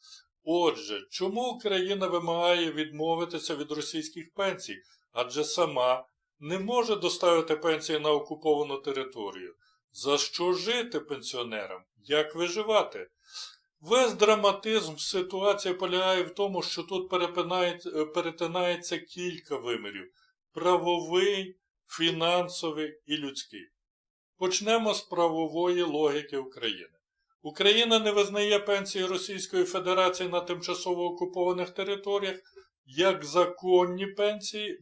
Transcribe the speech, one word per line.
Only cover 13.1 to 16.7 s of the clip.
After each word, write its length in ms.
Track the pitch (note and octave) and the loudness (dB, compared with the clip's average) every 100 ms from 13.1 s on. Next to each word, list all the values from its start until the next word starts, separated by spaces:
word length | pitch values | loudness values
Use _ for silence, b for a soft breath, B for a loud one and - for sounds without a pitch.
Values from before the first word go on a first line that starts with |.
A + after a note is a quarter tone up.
| _ B B B B B _ | _ B B B B B _
Весь 340 | D#3 B3 B3 | 0 2 2
драматизм 840 | F#3+ G#3 G#3+ G3+ G3 A3 A3 D#3+ D3+ | 4 4 6 4 2 0 -2 -2 -6
ситуації 760 | - F#3+ F3+ F#3+ G3+ G3 F#3+ | -4 -4 -4 0 0 2 -2
полягає 500 | F3+ F#3 F3+ F#3 F#3 | -4 -2 0 2 2
в 100 | F3 | 0
тому, 300 | - G3+ F3 | -2 -2 -2
що 200 | - | -4